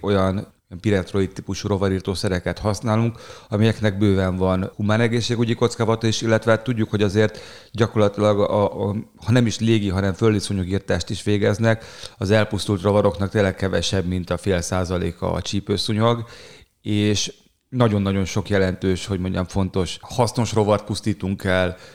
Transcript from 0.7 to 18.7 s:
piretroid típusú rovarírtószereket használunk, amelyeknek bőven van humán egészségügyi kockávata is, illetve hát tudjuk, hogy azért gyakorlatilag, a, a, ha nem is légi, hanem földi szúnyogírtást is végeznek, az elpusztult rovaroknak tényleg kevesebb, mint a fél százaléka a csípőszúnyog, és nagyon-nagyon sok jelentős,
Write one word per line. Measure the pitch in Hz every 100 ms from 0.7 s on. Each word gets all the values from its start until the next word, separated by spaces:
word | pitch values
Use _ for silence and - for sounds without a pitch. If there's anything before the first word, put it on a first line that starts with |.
| 87
piretroid | 107 101 87 101 95
típusú | - - 98 101
rovarírtószereket | 98 98 92 98 92 104 90 92 87
használunk, | 107 98 117 110 117 113 - - -
amelyeknek | 104 110 - 107 98
bőven | 104 95 92 92
van | 92 92 98 -
humán | 104 110
egészségügyi | 117 117 110 113 113
kockávata | 117 117 - 110 113 113
is, | -
illetve | 113 110 117
hát | 110
tudjuk, | - 113 107
hogy | 107
azért | 104 104 107 - - - -
gyakorlatilag, | 101 110 113 101 104 104 101
a, | - 104 101 - 101
a, | 104 - _
ha | -
nem | 123 117
is | -
légi, | 110 113 101
hanem | 92 98
földi | 87 113 104
szúnyogírtást | - 98 90 95 - 90 -
is | 104
végeznek, | - 104 107 107 113 110 - - - -
az | 95
elpusztult | 107 104 101 - 98
rovaroknak | 101 101 101 92 98
tényleg | 110 95
kevesebb, | - 95 92 - 95 87
mint | 92 85
a | 87
fél | 101 90
százaléka | - 92 87 90 87 - 90
a | 85
csípőszúnyog, | - 98 - 101 - 107 117 117 113 - - - _ _
és | 104 104 104 101 - - _ _ _
nagyon-nagyon | 127 117 104 98 98
sok | 90 107 87
jelentős, | 101 92